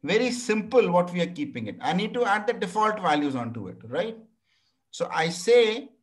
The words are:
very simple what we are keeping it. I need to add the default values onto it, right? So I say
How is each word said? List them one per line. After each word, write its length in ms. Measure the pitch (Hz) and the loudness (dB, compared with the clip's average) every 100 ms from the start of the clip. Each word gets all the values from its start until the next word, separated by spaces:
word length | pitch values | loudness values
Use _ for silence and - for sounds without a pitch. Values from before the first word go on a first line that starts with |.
very 260 | 139 214 254 | 2 2 2
simple 640 | 247 - 214 196 254 196 | -2 -2 -2 4 4 6
what 220 | 175 175 | 2 2
we 80 | 175 | -2
are 60 | 170 | -4
keeping 400 | - 139 120 107 | -4 -6 -6 -10
it. 100 | - | -4
I 140 | 135 | -2
need 200 | 175 214 240 | 0 -2 -2
to 100 | 226 | 2
add 200 | 208 208 | 2 0
the 60 | |
default 480 | 220 196 196 214 214 | -2 -2 0 0 2
values 380 | 180 147 147 131 | 0 2 0 -4
onto 320 | 113 113 92 | -6 -8 -12
it, 80 | 90 110 | -14 -8
right? 320 | 139 214 226 - _ _ _ _ _ _ | -4 -4 -8 -20 _ _ _ _ _ _
So 160 | - - | -8 -4
I 200 | 160 165 | -2 -2
say 580 | 175 - 240 220 226 - _ | -2 4 6 6 0 -10 _